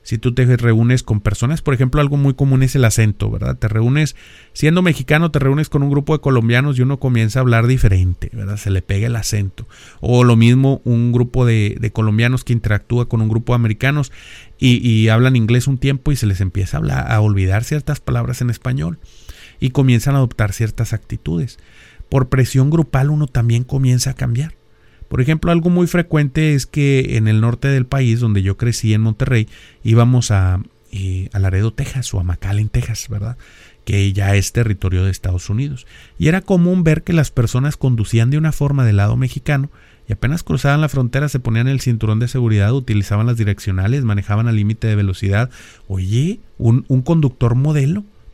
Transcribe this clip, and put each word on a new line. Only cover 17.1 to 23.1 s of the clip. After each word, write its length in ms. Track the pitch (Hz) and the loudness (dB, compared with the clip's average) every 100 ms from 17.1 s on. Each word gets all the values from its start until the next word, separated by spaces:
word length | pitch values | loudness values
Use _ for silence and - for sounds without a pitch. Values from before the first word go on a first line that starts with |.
a 100 | 110 | 0
olvidar 440 | 107 98 92 101 | 2 2 0 0
ciertas 340 | 120 151 147 147 | -2 -4 -4 -6
palabras 420 | - 123 123 123 | -4 -4 -4 -4
en 80 | 123 | -4
español 500 | 113 127 135 165 165 - - - - - - | -4 -6 -4 -6 -8 -14 -20 -20 -20 -20 -6
y 120 | 131 | -2
comienzan 440 | 135 131 120 139 | 2 4 2 2
a 40 | 139 | 0
adoptar 340 | 127 - 104 | 0 0 -4
ciertas 400 | - 110 - 113 | -2 -4 -4 -6
actitudes. 640 | 110 - 113 - 170 131 - - - - - - | -6 -8 -10 -6 -4 -4 -8 -20 -20 -20 -20 -4
Por 200 | 135 127 | 0 0
presión 420 | 131 123 131 139 | 0 2 2 2
grupal 400 | 165 143 131 139 | 2 0 0 0